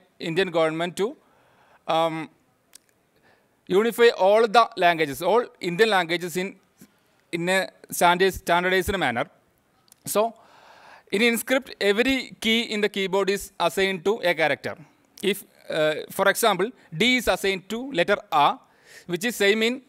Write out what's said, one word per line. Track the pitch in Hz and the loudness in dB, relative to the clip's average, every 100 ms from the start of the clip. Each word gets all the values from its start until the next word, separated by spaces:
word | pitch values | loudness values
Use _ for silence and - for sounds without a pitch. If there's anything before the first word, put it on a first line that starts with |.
| _ - | _ -12
Indian | - 160 185 | -4 -2 0
government | 165 160 160 175 170 | 0 0 0 -4 -4
to, | 208 311 _ _ _ _ _ _ - | -4 -6 _ _ _ _ _ _ -2
um, | 165 165 160 156 _ _ _ _ - _ _ _ _ _ _ _ _ - | 0 0 -2 -10 _ _ _ _ -20 _ _ _ _ _ _ _ _ -2
unify | 180 233 233 233 - | 0 0 4 4 4
all | 185 214 233 | 4 4 4
the | 233 226 - | 4 4 2
languages, | 175 165 151 131 | 2 2 -2 -2
all | 170 226 240 - | 0 0 -2 -6
Indian | 180 175 226 | -4 2 2
languages | 190 165 175 175 170 | 2 0 -4 -4 -6
in, | 190 - _ _ - _ _ _ _ | -6 -10 _ _ -20 _ _ _ _
in | 170 175 | -4 0
a | 190 180 - - | 0 -2 -10 -14
standard-, | - 175 175 190 | 2 4 4 2
standardized | 185 - 175 180 185 180 202 | 0 0 0 2 0 0 -2
manner. | 143 117 139 _ _ _ _ _ _ _ - | -2 -2 -6 _ _ _ _ _ _ _ -4
So | 202 226 220 _ _ - - - - _ | -2 -2 -6 _ _ -20 -20 -20 -20 _
in | 196 | 0
Inscript, | 240 233 - 262 262 - | 2 0 -2 -2 -4 -2
every | 202 208 269 269 - - | 0 2 0 -2 -4 -6
key | 226 226 | 0 0
in | 233 214 | 0 -2
the | 208 | -2
keyboard | 202 190 196 190 | -2 -2 -2 -2
is | 196 - - | -4 -8 -4
assigned | 170 196 196 190 | -2 0 -2 -2
to | 190 226 | -2 -2
a | 175 | -2
character. | 160 151 135 117 98 147 _ _ - | 0 0 -2 -6 -12 -18 _ _ -6
If, | 196 208 - _ - | -4 -4 -8 _ -6
uh, | 160 156 147 - | -2 0 -2 -8
for | - 196 | -2 0
example, | 185 226 190 214 - _ 156 | 2 0 0 -4 -6 _ -2
D | 233 254 | 0 0
is | 214 | 0
assigned | 185 196 190 - | -2 -2 -4 -8
to | 226 262 | -10 -6
letter | 165 180 202 - | -4 -2 -2 0
A, | 156 151 247 _ _ _ - - | 2 2 0 _ _ _ -20 -10
which | 170 | -6
is | 233 - | -6 0
same | 202 220 | 2 2
in | 226 262 | 0 -4